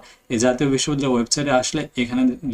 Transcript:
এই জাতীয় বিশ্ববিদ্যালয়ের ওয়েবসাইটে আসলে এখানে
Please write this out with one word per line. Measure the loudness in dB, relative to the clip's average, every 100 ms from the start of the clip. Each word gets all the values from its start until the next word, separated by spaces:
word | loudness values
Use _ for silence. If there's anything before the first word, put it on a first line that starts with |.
| -4 -18 -6
এই | 0
জাতীয় | 2 2 2
বিশ্ববিদ্যালয়ের | 0 0 -2 0 0
ওয়েবসাইটে | 0 -2 0
আসলে | 0 0 -4 -4 -4
এখানে | -2 0 0 0 -4